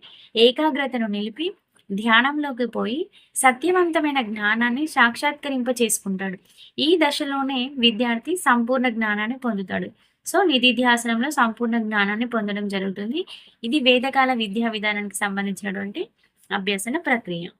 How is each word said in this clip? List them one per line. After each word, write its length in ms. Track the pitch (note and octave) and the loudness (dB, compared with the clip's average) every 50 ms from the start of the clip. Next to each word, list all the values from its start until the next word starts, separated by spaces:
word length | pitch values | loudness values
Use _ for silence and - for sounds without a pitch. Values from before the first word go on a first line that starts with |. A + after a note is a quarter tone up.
| - - - - - - - | -8 -14 -20 -20 -20 -6 2
ఏకాగ్రతను 720 | A3 A3+ B3 A#3+ D#4 D4+ D#4 C4+ C#4+ C#4 B3+ - A#3+ A3+ G#3 | 4 6 6 6 4 2 0 2 0 -2 -2 -2 -2 -2 -2
నిలిపి 400 | G3+ G#3 G#3 A3 G#3 - D#4+ F#4+ G4+ - _ _ _ _ _ - | -2 -2 -4 -4 -6 -6 -6 -6 -6 -8 _ _ _ _ _ -8
ధ్యానంలోకి 760 | G3 G3 G#3+ A#3 A3 A3+ B3 C#4 D4 D4+ D4 C#4+ B3+ A#3 B3 | -6 -2 2 4 4 4 4 4 0 -2 -2 -4 -2 -2 -4
పోయి 340 | A#3 - G#3 G3 G3+ A#3+ D#4 G4 - _ - _ _ _ | -4 -2 -4 -4 -2 -2 -4 -6 -6 _ -16 _ _ _
సత్యవంతమైన 840 | - - C4 B3 B3+ - E4+ F#4 F#4 F4+ E4+ D#4 E4 D4+ D4 C#4 C4+ | 2 4 4 4 4 2 0 2 2 2 2 2 0 0 0 0 -2
జ్ఞానాన్ని 680 | A#3+ G3+ A3 G#3+ G#3 G#3 A3 A3+ A#3+ A#3+ A#3 C4+ D#4 D#4 | -2 -2 -4 -2 0 0 2 2 2 0 0 0 -2 0
సాక్షాత్కరింప 840 | - C4+ A#3+ A#3 A#3 - D4 D4 D4 - - C#4+ C#4 B3+ A#3+ B3+ B3+ A#3+ | 4 4 4 4 4 2 -2 -2 -2 -2 -4 -6 -4 -2 -2 -2 0 0
చేసుకుంటాడు. 560 | A#3+ G#3+ - - - G3 F#3+ F#3 G3 F#3+ F#3 - _ _ _ - - - _ - | 0 0 0 -2 -4 -4 -6 -4 -6 -6 -8 -10 _ _ _ -20 -20 -14 _ -2
ఈ 200 | B3+ D4+ F4+ E4 D#4 | 2 2 4 4 4
దశలోనే 680 | C#4+ C#4+ - D4+ C#4 C#4 C#4 C4+ C4+ C#4 B3+ B3 C4+ D4 C4+ | 2 2 0 -4 -4 -2 -2 -2 -2 -2 -4 -4 -4 0 2
విద్యార్థి 580 | A#3 A#3 G#3 G3+ B3 A#3 A#3 A3+ - D4+ F4 | 2 2 4 2 0 0 -2 -2 -4 -6 -6
సంపూర్ణ 540 | F4+ - C#4 A#3+ A#3+ A#3 A3+ B3+ C4+ B3 B3+ | -2 0 2 2 2 2 2 0 0 0 0
జ్ఞానాన్ని 480 | A3 A3+ A3 G#3+ G#3 G#3 G#3+ A3 C4 C4 | 0 0 -2 -2 0 -2 -2 -4 -4 -4
పొందుతాడు. 520 | B3+ A#3+ G#3 G3 F#3+ F#3 G3 F#3 F3+ - - _ _ _ _ _ _ | -4 -2 -2 -2 -4 -4 -4 -6 -6 -6 -10 _ _ _ _ _ _
So, 220 | - - F4 G4+ E4+ | -2 0 2 4 4
నిధిధ్యాసనంలో 840 | C#4 B3 A#3 B3+ A#3+ A#3 B3+ B3 A#3+ A#3 A#3+ A#3+ A3+ A3+ A#3+ D4+ | 4 4 4 2 2 2 2 2 2 2 0 -2 -2 0 -2 0
సంపూర్ణ 460 | D4 C#4 A#3+ A3+ A3 - A#3+ A#3 A#3 A#3 | 2 2 2 2 0 -2 -2 -2 0 0
జ్ఞానాన్ని 480 | A3 G#3+ G#3+ G#3 G3 G3+ G#3 G#3+ B3 | -2 0 0 0 0 0 0 -2 -2
పొందడం 420 | A#3 A#3+ A3+ G3+ G3+ G3+ G#3 G#3 G3+ | -2 -2 -2 -2 -2 -2 -4 -4 -4
జరుగుతుంది. 580 | G3 G3 F#3+ G3 F#3 G3+ G3+ A3 C4 E4+ - - - - - - _ _ - | -4 -2 -2 -4 -4 -4 -6 -6 -4 -6 -6 -8 -12 -20 -20 -20 _ _ -6
ఇది 160 | A#3 A#3+ D4+ | -2 -2 2
వేదకాల 540 | B3 B3+ B3 B3 A#3+ C4 - C4+ C4 B3+ C4 | 4 4 4 4 2 2 2 2 2 2 2
విద్యా 360 | A#3 A3+ G3+ F#3+ A3+ A#3 A#3 | 0 -2 -2 -2 -2 -2 -2
విధానానికి 460 | G#3+ G#3+ G#3 G#3+ G#3 G#3 G#3 G3+ F#3+ | -2 -2 -2 -2 -2 -2 -4 -6 -4
సంబంధించినటువంటి 840 | - G#3+ G3+ G3 G3 G3 G3 G3 - G#3 G3+ F#3 G3 G3 G3 G#3 D#4+ G#4 - _ _ _ _ _ _ _ - | -4 -4 -2 -2 -2 -4 -4 -6 -6 -6 -6 -6 -6 -8 -8 -8 -8 -10 -10 _ _ _ _ _ _ _ -6
అభ్యసన 460 | F#3+ G3+ F#3+ G3 G3+ F#3+ - A#3 C4 E4+ | -6 -4 -2 -2 -4 -2 -2 -4 -4 -4
ప్రక్రియ. 500 | F4 D4+ B3+ A3+ - F3 F3 E3+ E3+ - - _ | 0 0 0 0 -2 -4 -8 -8 -8 -10 -14 _